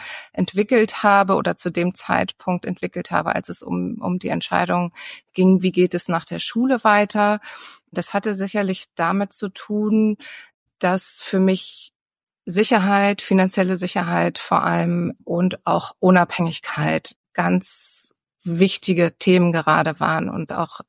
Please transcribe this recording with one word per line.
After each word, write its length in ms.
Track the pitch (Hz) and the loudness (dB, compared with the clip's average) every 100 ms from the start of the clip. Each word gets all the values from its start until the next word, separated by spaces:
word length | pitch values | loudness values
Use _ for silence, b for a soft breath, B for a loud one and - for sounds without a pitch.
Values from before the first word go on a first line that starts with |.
| B B B | B B B
entwickelt 720 | - 185 190 214 240 220 - | -4 -2 0 2 2 2 2
habe 320 | 208 202 196 185 | 4 6 6 2
oder 200 | 170 175 | 0 -4
zu 140 | 180 | -4
dem 240 | 170 175 | -2 -2
Zeitpunkt 720 | - - 180 190 - - 180 - | -2 -2 0 0 -6 -4 -4 -4
entwickelt 460 | 185 180 - - | -8 -8 -8 -4
habe, 240 | 170 160 - | -2 -2 -4
als 140 | - | -4
es 120 | 180 | -10
um, 360 | - - - - | -6 -4 -4 -6
um 200 | - 180 | -6 -4
die 100 | 175 | -4
Entscheidung 640 | 170 - 175 175 180 175 B B B _ | -6 -2 -2 0 -2 -4 B B B _
ging, 280 | - 185 185 | 2 4 4
wie 120 | 185 | 2
geht 200 | 180 180 | 2 0
es 140 | 180 - | 0 -2
nach 160 | 170 | -4
der 160 | - 170 | -4 -8
Schule 440 | - 226 262 247 | -6 -2 0 0
weiter. 580 | 220 208 208 214 208 208 B B B B _ | 2 2 2 2 2 0 B B B B _
Das 220 | 175 - | -8 -4
hatte 220 | 202 214 196 | -4 -4 -4
sicherlich 500 | 196 208 196 190 - - | -4 -2 -2 -4 -8 -4
damit 380 | 165 190 196 | -2 0 -2
zu 160 | - 196 | -6 -10
tun, 680 | - - 208 214 220 214 214 B B B _ _ _ | -10 -6 -2 2 2 2 0 B B B _ _ _
dass 420 | 180 190 - - | 0 0 -2 -4
für 180 | - 190 | -2 2
mich 520 | 190 190 - - - _ _ _ _ _ - | 2 2 -4 -14 -20 _ _ _ _ _ -4
Sicherheit, 760 | 175 220 226 190 202 202 202 | 0 2 4 4 4 2 0
finanzielle 540 | - 190 185 202 185 185 | 2 2 4 2 0 0
Sicherheit 600 | 180 190 175 175 170 - | -2 -4 -2 0 0 -2
vor 260 | - 175 | 0 0
allem 500 | 170 170 170 175 170 - - | 2 0 0 0 -2 -6 -6
und 400 | 175 185 - 175 | 0 0 -2 -2
auch 240 | 170 - - | -2 -2 0
Unabhängigkeit 1160 | 185 185 170 - 165 - - - 151 160 - - _ | 4 6 4 0 -4 -4 -8 -4 -2 -2 -4 -10 _
ganz 800 | - 175 185 - - - - - _ _ _ | -2 0 0 0 -4 -4 -8 -12 _ _ _
wichtige 720 | 175 170 190 - - 175 165 - | -6 2 2 2 0 2 2 2
Themen 340 | - 180 175 | 4 4 4
gerade 480 | 165 156 156 160 156 | 2 2 2 0 -2
waren 300 | 160 160 - | -2 -2 -4
und 220 | - 156 | -6 -6
auch 280 | - 160 - | -6 -6 -8